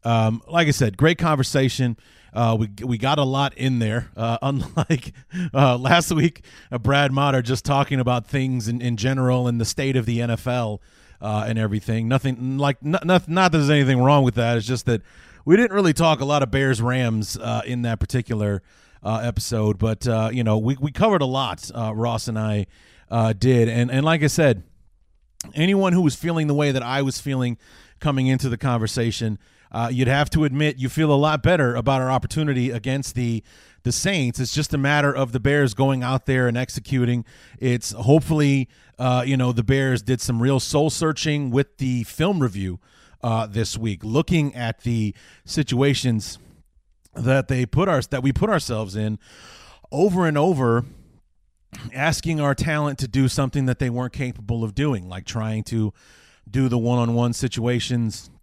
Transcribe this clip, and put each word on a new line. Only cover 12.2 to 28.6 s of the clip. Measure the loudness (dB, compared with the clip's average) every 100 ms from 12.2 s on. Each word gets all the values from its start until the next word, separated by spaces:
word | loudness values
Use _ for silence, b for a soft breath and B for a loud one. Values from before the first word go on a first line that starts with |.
| 0 -4 -4 -2
like, | -2 -2
n-, | -2 -2
n-, | 2 2 2
not | 2 2
that | 4
there's | 4
anything | 4 4 4
wrong | 6 6
with | 4
that. | 2 0 0
It's | -2
just | -4 -2
that | -2 B B B B 6
we | 6
didn't | 8
really | 4 2
talk | 4 4 2
a | 2
lot | 2
of | 2
Bears | 2 2 2
Rams, | 0 0 0 0 -4 -6
uh, | -4 -4 -4
in | -4
that | -2 -2
particular, | -2 -4 -2 -2 -2 -2 b b b b
uh, | -4 -2
episode. | -2 -4 -4 0 0 0
But, | -2 -2 -2
uh, | 0 0
you | 0
know, | 0 2
we, | 0 -2
we | -4
covered | 0 0 2
a | 0
lot, | -2 -4 -6 -10 -8
uh, | -6
Ross | -2 -2 -2 -4
and | -4
I, | -2 -2 -4 b b b b
uh, | 0 2
did. | 2 4 4 4
And, | 2 0
and | 2
like | 2 2
I | 2
said, | 4 2 2 -4 _ _ _ _ _ _ _ -12 -2
anyone | 2 2 2
who | 4
was | 2 0
feeling | -4 -2 0
the |
way | 0 0
that | 0
I | -2 -2
was | -2 -4
feeling | -6 -2 -2 -4 b b b b
coming | -2 0 2
into | 2 0
the |
conversation, | -2